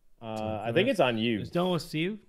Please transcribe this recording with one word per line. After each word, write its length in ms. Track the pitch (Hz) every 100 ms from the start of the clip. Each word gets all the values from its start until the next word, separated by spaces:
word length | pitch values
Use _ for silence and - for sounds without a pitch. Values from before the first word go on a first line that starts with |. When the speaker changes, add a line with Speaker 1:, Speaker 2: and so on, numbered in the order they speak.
| - -
Speaker 1:
So 60 | 113
Speaker 2:
Uh, 340 | 110 110 107
I 60 | 113
Speaker 1:
go 60 |
Speaker 2:
think 100 | 123
Speaker 1:
ahead. 40 | 226
Speaker 2:
it's 100 | 208
on 180 | 131 113
you. 220 | 117 107
Speaker 1:
It's, 140 | 90
no, 200 | 175 185
it's 180 | 175 -
you. 240 | 156 175 214